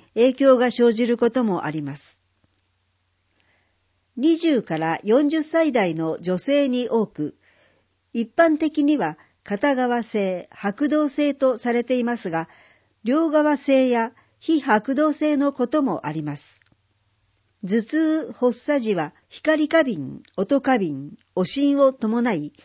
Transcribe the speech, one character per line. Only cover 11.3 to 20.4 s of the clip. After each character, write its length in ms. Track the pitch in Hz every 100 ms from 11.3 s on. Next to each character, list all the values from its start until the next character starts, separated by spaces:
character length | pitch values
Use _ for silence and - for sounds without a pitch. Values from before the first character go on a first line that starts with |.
と 240 | 277 262 240
さ 140 | 240
れ 100 | 240
て 160 | 240 254
い 60 |
ま 120 | 233 240
す 140 | 190
が、 180 | 165 170 - _ _ _ _
両 260 | 214 294 330
側 280 | 302 302 285
性 320 | - 269 262
や 240 | 240 226 _ _ _
非 220 | - 320
白 340 | 269 214 220
動 180 | 269 311
性 240 | 294 302 285
の 160 | 285
こ 140 | 277 247
と 160 | 311
も 240 | 269 165 151
あ 60 |
り 100 | 156
ま 140 | 151 143
す。 240 | - _ _ _ _ _ _ _ _ _ _ -
頭 180 | 180 226
痛、 500 | 214 302 320 311 220
発 200 | - 247
作 260 | 240 - 285
時 160 | 220
は 180 | 180 151 _ _
光 400 | - 302 311 302
過 140 | 330
敏、 400 | 269 170 131 143 -
音 240 | -